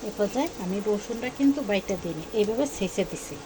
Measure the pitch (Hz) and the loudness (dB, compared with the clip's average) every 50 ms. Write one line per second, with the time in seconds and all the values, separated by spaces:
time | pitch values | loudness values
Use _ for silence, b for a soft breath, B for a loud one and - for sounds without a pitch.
0 | - 214 208 - 208 202 - 240 285 349 - - 208 180 185 202 196 208 208 202 | -8 -8 -2 0 0 0 2 0 0 0 -2 -4 -4 -2 -2 -2 0 0 0 0
1 | - - 233 233 233 247 254 - 277 277 277 285 269 196 208 196 185 - 202 180 | 0 -4 -6 -4 -4 -4 -2 4 6 6 6 6 2 2 0 0 2 0 -4 -2
2 | - 175 160 156 160 - - 226 208 202 220 226 285 277 - - 202 180 - - | -2 -4 -4 -4 -6 -4 2 2 2 2 4 2 2 0 0 -2 -2 -2 0 0
3 | 190 - - 143 - - - - - | -2 0 -2 -8 -8 -10 -10 -12 -12